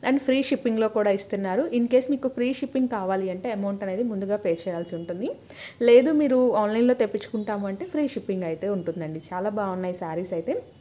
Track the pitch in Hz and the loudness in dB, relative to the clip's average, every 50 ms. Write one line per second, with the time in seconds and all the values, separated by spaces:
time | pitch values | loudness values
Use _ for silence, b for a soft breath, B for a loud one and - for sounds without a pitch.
0 | - - 262 277 - - 254 269 269 - 277 247 - 240 226 220 220 220 220 226 | 0 2 0 2 2 2 2 2 2 0 -2 0 0 0 0 2 0 0 2 2
1 | 208 208 196 196 196 - - 196 196 190 185 214 302 339 240 240 240 233 254 254 | 2 2 2 0 0 -4 -4 -4 -2 -2 0 0 0 0 0 0 2 4 4 4
2 | 254 262 285 262 - 262 262 - 240 247 269 254 - 254 - 269 254 247 247 208 | 4 4 -2 0 -2 -4 -2 0 -2 -2 -2 -4 -6 -4 0 0 0 0 0 -2
3 | 190 185 190 190 190 190 180 185 185 247 220 202 196 202 202 196 202 190 185 196 | -2 0 0 0 0 -2 -4 -4 -4 -4 -4 -2 -2 -4 -4 -4 -4 -4 -2 -2
4 | 247 240 220 190 196 190 208 208 208 185 170 165 - 190 175 170 170 170 180 165 | -2 -2 -2 -4 -2 -2 -2 -2 0 0 -2 0 -2 -6 -4 -4 -6 -6 -8 -10
5 | 170 - 175 180 214 349 571 - B B B B B B B B 240 240 240 247 | -8 -8 -6 -6 -6 -6 -6 -8 B B B B B B B B 6 8 10 10
6 | 262 320 311 294 302 277 254 254 254 247 202 214 214 208 214 226 240 247 247 247 | 8 8 4 4 4 4 4 4 4 4 4 2 2 2 2 4 4 4 4 4
7 | 226 214 - 208 - - - 214 208 202 214 202 202 196 196 196 349 370 - 302 | 2 0 0 -6 -6 -4 -6 -6 -4 -4 -4 -4 -4 -6 -6 -6 -8 -4 -2 -2
8 | 294 262 - 208 190 - 196 185 185 165 160 160 - 202 202 190 165 165 165 180 | -2 0 -2 -6 -4 -4 -4 -2 -2 -4 -4 -4 -2 -2 -2 -2 -2 -4 -6 -6
9 | 160 156 156 160 160 - 180 180 190 214 208 214 202 190 185 185 185 185 180 180 | -6 -6 -8 -10 -10 -8 -6 -4 -4 -2 -2 -2 -4 -4 -4 -4 -4 -4 -4 -6
10 | 180 165 160 170 185 180 190 165 165 - 320 494 - - - - | -6 -6 -4 -6 -4 -4 -4 -4 -2 -2 -4 -4 -6 -10 -20 -20